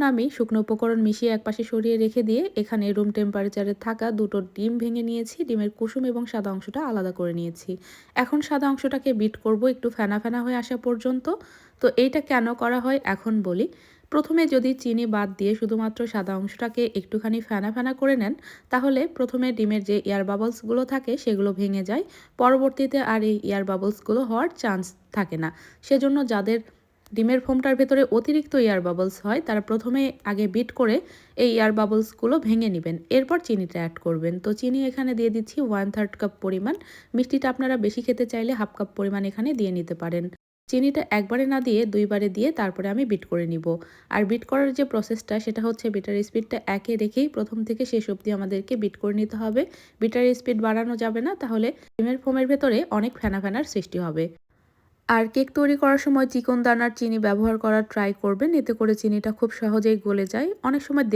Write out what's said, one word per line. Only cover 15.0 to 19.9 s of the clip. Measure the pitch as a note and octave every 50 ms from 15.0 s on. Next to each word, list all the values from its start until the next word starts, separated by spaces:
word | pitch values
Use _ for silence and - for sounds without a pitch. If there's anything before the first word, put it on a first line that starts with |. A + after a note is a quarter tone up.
| A#3+
বাদ | A3 G#3+ G#3 G#3 G3+ F#3+
দিয়ে | - G3 G3+ A3
শুধুমাত্র | A3 A3+ G3+ A3+ A3 A3 A3 A3 - A#3+ A3+ -
সাদা | G#3 F#3 G3 G3 F#3+
অংশটাকে | G3 G3+ - - A#3+ A#3 A3+ A#3+ A#3+ A3+ - G3+
একটুখানি | F3+ - - G#3+ G#3+ A3 A3 A3+
ফেনা | A3+ - A3 G3 G3 G#3+ A3
ফেনা | B3 B3 C4 C4
করে | C4 C#4 C4+ C4+
নেন, | B3 G3+ G#3 D4+ - - - - - _ _
তাহলে | - B3+ B3+ C#4 C4+ B3+ D4+ D#4+ -
প্রথমে | - B3+ B3 - B3 B3+ B3+ A#3
ডিমের | A3 A3 G#3 G#3+ G#3 G3
যে | G3+